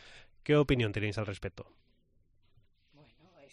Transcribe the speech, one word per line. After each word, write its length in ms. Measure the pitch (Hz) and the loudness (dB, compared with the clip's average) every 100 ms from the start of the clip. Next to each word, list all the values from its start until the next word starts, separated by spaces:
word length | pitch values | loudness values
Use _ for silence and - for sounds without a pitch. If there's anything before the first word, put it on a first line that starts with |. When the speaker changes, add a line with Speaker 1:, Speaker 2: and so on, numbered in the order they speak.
| - - - - | -20 -20 -20 -14
Speaker 1:
¿Qué 140 | - 147 | 2 2
opinión 340 | 139 131 110 | 4 2 2
tenéis 260 | 104 104 104 | 0 -4 -4
al 80 | 104 | -6
respecto? 440 | 98 - - - _ _ _ _ _ _ _ _ _ _ _ _ | -6 -10 -12 -18 _ _ _ _ _ _ _ _ _ _ _ _
Speaker 2:
Bueno, 180 | 143 135 _ 170 165 | -20 -20 _ -20 -20
es 60 | 139 | -20